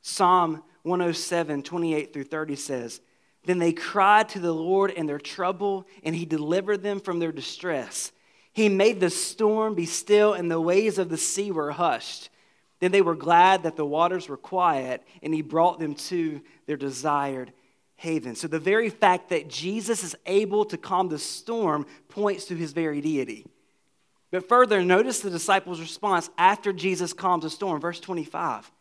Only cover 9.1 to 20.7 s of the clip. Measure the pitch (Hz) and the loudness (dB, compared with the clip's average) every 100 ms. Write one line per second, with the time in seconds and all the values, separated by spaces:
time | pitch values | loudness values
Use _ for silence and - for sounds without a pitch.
9.1 | 175 - - 220 220 220 190 165 - - | 0 -6 0 2 2 0 -2 -4 -6 2
10.1 | 208 208 185 175 165 165 185 220 185 175 | 6 6 2 -2 0 2 2 2 0 -2
11.1 | 160 - - 202 165 147 151 170 120 - | -2 -2 -2 -2 -2 -4 0 0 0 -6
12.1 | - - _ _ _ _ _ 180 196 175 | -14 -16 _ _ _ _ _ 2 4 4
13.1 | 160 165 170 180 190 175 165 147 151 170 | 0 4 8 8 6 2 -4 -2 2 2
14.1 | 180 175 139 - 185 175 143 127 127 _ | 0 -6 -14 -6 2 2 2 -2 -8 _
15.1 | - 151 156 151 156 170 170 160 143 - | -12 -4 -4 -2 2 2 2 -6 -6 -6
16.1 | 180 160 147 - _ - 147 139 123 151 | -4 -4 -6 -14 _ -8 -6 -6 -4 -2
17.1 | 147 139 131 127 _ _ _ _ _ 170 | 0 -2 -6 -10 _ _ _ _ _ -4
18.1 | 160 123 113 165 160 156 214 226 - 196 | -4 -4 -10 -6 -4 0 0 0 2 4
19.1 | 180 - 170 147 139 165 220 202 226 180 | 4 0 -4 -4 -8 -6 -6 -4 -4 -4
20.1 | - - 196 214 202 208 | -10 0 0 2 0 0